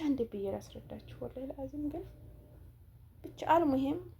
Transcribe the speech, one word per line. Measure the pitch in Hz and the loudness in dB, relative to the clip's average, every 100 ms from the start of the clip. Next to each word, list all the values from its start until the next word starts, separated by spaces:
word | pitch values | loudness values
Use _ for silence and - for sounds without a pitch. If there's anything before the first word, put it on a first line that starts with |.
| 302 | 2
እንዴት | 262 226 | 2 2
ብዬ | 208 196 | -2 -2
ላስረዳችሁ? | 208 - 220 - 220 - - | -2 -6 -14 -12 -12 -12 -10
ወላሂ | 240 254 269 | -8 -6 -8
ለአዚም | 277 269 294 294 | -6 -8 -4 -4
ግን | 320 392 - - - - - - - - - - - | -4 -8 -12 -16 -18 -18 -18 -18 -20 -20 -20 -20 -14
ብቻ | - - - | -12 -2 6
አልሙሂም | 330 311 269 269 339 - | 8 8 6 4 0 -4